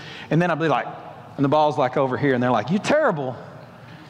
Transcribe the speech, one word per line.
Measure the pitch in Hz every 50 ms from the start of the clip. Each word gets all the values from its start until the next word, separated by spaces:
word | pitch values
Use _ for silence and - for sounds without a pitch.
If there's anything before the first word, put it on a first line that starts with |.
| - - - - - -
and | 147 156
then | 175 175
I'd | 165 147
be | 160 160
like, | 135 120 110 - - - - - - - - - -
and | - 135
the | 143
ball's, | 143 151 151 151 143 131
like, | 139 123 - 156
over | 139 131 127
here, | 110 135 147 131
and | 120
they're | 123 123
like, | 123 110 104 127
"You're | 170 214
terrible." | 208 - 269 302 320 254 190 147 139 127 123 110 - - - - - - - - - - - - - -